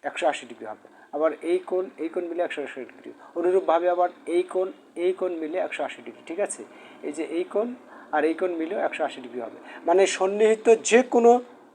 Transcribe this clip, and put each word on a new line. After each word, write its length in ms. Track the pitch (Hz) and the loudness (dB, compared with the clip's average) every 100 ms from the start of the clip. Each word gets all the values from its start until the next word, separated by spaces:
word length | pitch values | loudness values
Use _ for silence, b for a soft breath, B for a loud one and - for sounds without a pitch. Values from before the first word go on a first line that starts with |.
একশো 240 | 143 - 170 | -8 -2 -2
আশি 200 | 139 123 | -2 -10
ডিগ্রি 200 | 117 110 | -14 -12
হবে। 220 | 107 - B B | -14 -18 B B
আবার 180 | 147 156 - | 0 0 0
এই 160 | 160 180 | -2 -2
কোণ, 320 | 180 185 190 - | 0 -4 -4 -8
এই 100 | 160 | -6
কোণ 160 | 170 | -6
মিলে 180 | 175 170 | -6 -4
একশো 200 | 170 - | -4 -4
আশি 180 | 135 - | -10 -10
ডিগ্রি। 320 | 117 - 120 - B | -14 -16 -20 -20 B
অনুরূপভাবে 560 | 170 175 190 170 165 180 | -2 2 2 2 2 2
আবার 180 | 175 175 - - | 2 0 -2 -2
এই 160 | 170 | -2
কোণ, 300 | 180 190 185 - - | -2 -4 -4 -8 -18
এই 180 | - 175 | -4 -2
কোণ 200 | 185 185 | -2 -4
মিলে 260 | 170 156 180 | -4 -6 -4
একশো 240 | 156 - | -4 -4
আশি 200 | 139 - | -8 -8
ডিগ্রি, 200 | 117 113 - | -16 -18 -12
ঠিক 140 | 165 | -6
আছে? 240 | 196 - 110 B B B | -4 -6 -14 B B B
এই 100 | - | -10
যে 120 | 151 | -6
এই 200 | 156 165 | -4 -4
কোণ 300 | 180 208 240 247 - B B | -4 -2 -4 -6 -18 B B
আর 120 | 156 | 0
এই 100 | 151 | 0
কোণ 200 | 165 185 | 0 -2
মিলেও 240 | 170 160 208 | -2 -4 -2
একশো 260 | 160 - | -4 -2
আশি 160 | 147 - | -6 -6
ডিগ্রি 200 | 123 120 | -12 -10
হবে। 160 | 113 - B B - | -10 -12 B B 2
মানে 200 | 175 190 | 4 4
সন্নিহিত 680 | - 190 202 214 220 233 220 | 2 -2 4 4 4 4 4
যে 200 | - 233 | 6 4
কোনো 400 | 254 240 233 240 247 - - | 6 6 8 6 4 -20 -20